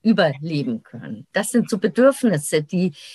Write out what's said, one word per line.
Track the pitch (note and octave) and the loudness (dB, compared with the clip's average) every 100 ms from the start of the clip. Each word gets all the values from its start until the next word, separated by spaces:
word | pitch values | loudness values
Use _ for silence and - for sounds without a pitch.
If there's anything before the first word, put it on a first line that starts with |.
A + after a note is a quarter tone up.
überleben | A3 G3+ E3 C3+ D#3+ D3 C3 A2+ | 4 4 2 0 -4 -4 -2 -6
können. | _ A#2 C#2+ A2 - | _ -16 -14 -14 -6
Das | F#3 A3+ | -4 0
sind | A#3+ - | -2 -2
so | G#3 | -2
Bedürfnisse, | - A3+ C4 C4 A#3+ D#3 - D#3 | -2 4 2 4 0 0 0 -2
die | D3+ F3+ F3+ - - | -2 -2 -2 -4 -20